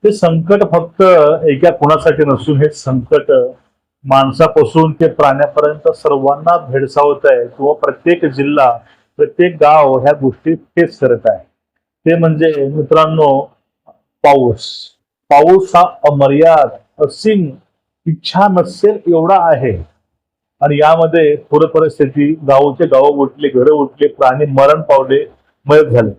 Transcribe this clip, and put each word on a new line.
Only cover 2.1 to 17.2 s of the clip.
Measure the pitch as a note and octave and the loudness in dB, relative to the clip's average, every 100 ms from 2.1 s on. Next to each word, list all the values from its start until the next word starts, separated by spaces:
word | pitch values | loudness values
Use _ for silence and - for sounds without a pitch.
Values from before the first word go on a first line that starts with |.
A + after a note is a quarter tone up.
| D3 D3 | 0 -2
नसून | C3 - C#3+ | -2 -2 -2
हे | D3+ | -2
संकट | D3+ - C3 A#2+ D3+ C#3+ C3+ B2 - _ _ _ _ | -4 -8 -8 -2 -4 0 -2 -2 -8 _ _ _ _
माणसापासून | C3+ C3+ C3+ - D#3+ D#3 B2 - D#3+ | -2 0 0 0 0 2 0 0 0
ते | D3+ D#3+ | 0 -2
प्राण्यापर्यंत | E3 D3 C3+ D3 - D3+ D3+ E3 | 0 0 0 -2 -2 -4 -2 -4
सर्वांना | D#3 D3+ C#3 C3+ C#3+ D#3 E3+ | -4 -4 -2 -2 -2 -2 -2
भेडसावत | D3 C3+ C#3 - C#3+ C#3+ | -2 -6 -4 0 0 0
आहे | C#3+ B2+ A#2+ | 0 0 -2
किंवा | - C#3+ | -6 -4
प्रत्येक | D3+ C#3 C3+ - F3 | -2 -4 -4 -2 -2
जिल्हा, | D#3+ C3+ C#3 D3 C3 A#2 _ _ _ _ | -2 -4 -4 0 0 -2 _ _ _ _
प्रत्येक | D3 - F3 | -4 0 -4
गाव | D#3+ D3 D#3 C#3+ C3 | 2 2 4 2 0
ह्या | C3 D3 | 0 0
गोष्टी | C3+ B2+ - | -2 -4 -6
फेस | D#3+ _ - E3 - | -6 _ -4 -4 -2
करत | C3+ A#2 A2+ | -2 -2 -2
आहे. | G2 - _ _ _ _ _ - | -4 -8 _ _ _ _ _ -4
ते | E3 | 0
म्हणजे | E3 D#3 D#3+ D3+ C#3 | 0 0 -2 -2 -6
मित्रांनो | D3+ C#3 D#3 D#3 D#3+ D3 C3+ C3+ _ _ _ _ _ _ _ | -6 -2 0 0 0 0 0 -4 _ _ _ _ _ _ _
पाऊस. | D#3 F3+ B2 A2 - - - _ _ _ _ | 2 2 2 -4 -10 -18 -20 _ _ _ _
पाऊस | C#3+ D#3 F#3+ F#3 E3+ | 2 4 2 2 0
हा | F3 - D3 | 0 0 -2
अमर्याद, | C#3+ C#3 C#3 D#3+ D#3+ C3 G#2+ _ _ D3 | 0 0 4 4 4 0 -4 _ _ -6
असीम, | - | -4